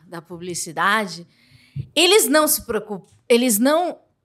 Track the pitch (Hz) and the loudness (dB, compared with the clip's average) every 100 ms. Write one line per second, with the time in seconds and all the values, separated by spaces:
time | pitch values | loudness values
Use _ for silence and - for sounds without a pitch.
0 | 170 165 160 170 180 165 175 151 180 214 | _ -18 -16 -14 -10 -10 -8 -2 0 0
1 | 196 165 - _ _ _ _ - - - | -2 -10 -18 _ _ _ _ -14 -6 2
2 | 349 427 262 302 311 262 196 214 202 196 | 4 4 4 2 2 -2 -4 -8 -8 -14
3 | - _ - 240 254 202 262 320 349 - | -16 _ 0 2 2 2 2 2 0 -6
4 | _ _ | _ _